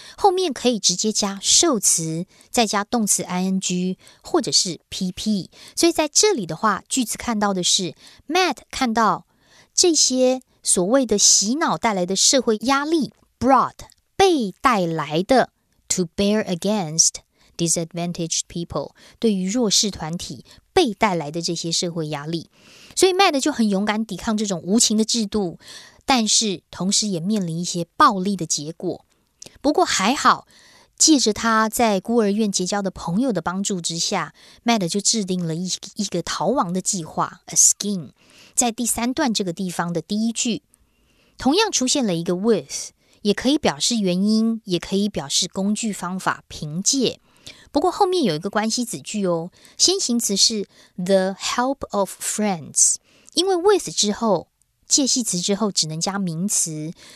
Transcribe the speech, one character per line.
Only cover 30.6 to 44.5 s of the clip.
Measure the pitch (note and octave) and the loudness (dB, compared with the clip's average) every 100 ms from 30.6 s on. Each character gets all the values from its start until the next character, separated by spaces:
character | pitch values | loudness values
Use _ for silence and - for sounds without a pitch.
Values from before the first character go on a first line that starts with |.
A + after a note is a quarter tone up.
| - - _ - | -20 -20 _ 0
借 | - C#4+ | 4 4
着 | A3+ | 4
他 | G#3 A3+ A3 A3 | 0 0 2 2
在 | - A3+ G3 | 2 2 2
孤 | - A#3 | 0 0
儿 | G#3 | 2
院 | G3+ G#3+ | 2 0
结 | F#3 F3+ | -2 -2
交 | G3+ | -4
的 | G3 | -4
朋 | - - F3+ | -6 -4 -2
友 | C4+ | 0
的 | F3+ | -2
帮 | E3+ F#3 | -4 -4
助 | G3+ F#3+ | -4 -4
之 | E3+ E3 | -6 -4
下， | - F#3+ D#3 - - - | -4 -4 -6 -12 -20 -8
Matt | A#3 A3+ E3+ | 0 0 0
就 | G3+ | -2
制 | - A3+ | -2 -2
定 | F#3 F3+ E3 | -2 -4 -4
了 | |
一， | D#3+ F#3 - - | -4 -6 -8 -10
一 | - | -8
个 | G3 F3 | -6 -6
逃 | - - D#3+ | -6 -4 0
亡 | C#4 F#3+ | 0 0
的 | F#3 | -2
计 | - F#3+ | -4 -6
划， | D#3+ - D#3 - - | -6 -4 -6 -6 -2
a | - | 4
scheme。 | - - G3+ F#3+ C#3 - _ - - | 4 4 -2 -6 -6 -16 _ -20 -8
在 | - A#3+ | 0 0
第 | A3+ | 0
三 | A#3 - A#3+ | -2 -2 -2
段 | C4 C#4 | 0 0
这 | G3+ | 0
个 | F#3 | -4
地 | E3 F#3 | -4 -6
方 | E3 F3 | -4 -4
的 | E3+ | -4
第 | - G#3 A3+ | -4 -2 -2
一 | |
句， | A3 B3 G3 _ _ _ _ _ _ _ - | -2 -2 -4 _ _ _ _ _ _ _ -4
同 | B3+ | 2
样 | E4+ A4 | 2 2
出 | - B3+ | 0 0
现 | D4 | 0
了 | A3+ E3+ | 0 -2
一 | |
个 | E3+ | -2
with， | F3+ A3 G3 C#3 - - _ _ _ | -2 2 0 0 -10 -12 _ _ _
也 | G3+ | -2
可 | G3 B3 | 0 2
以 | D4+ | 2
表 | G#3 C#3+ | 0 0
示 | - A#3+ | -2 0
原 | F#3+ F3+ | 0 2
因， | G#3 A3 A3+ | 2 2 2